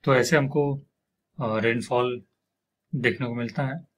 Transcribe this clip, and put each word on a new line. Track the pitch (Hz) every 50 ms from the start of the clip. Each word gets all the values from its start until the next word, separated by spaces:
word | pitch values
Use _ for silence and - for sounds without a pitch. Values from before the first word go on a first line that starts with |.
| -
तो | 143 135
ऐसे | 127 123 - 165
हमको, | 151 139 135 - 151 143 143 143 139 - _ _ _ _ _ _ _ _ _ _ -
अ, | 131 113 110 110
rainfall | 107 117 117 120 101 - 127 123 123 123 123 123 - _ _ _ _ _ _ _ _ _ _ _ _ _ -
देखने | 139 120 123 - - 131
को | 120 117
मिलता | 120 120 113 - - 139
है। | 139 139 165 - _ _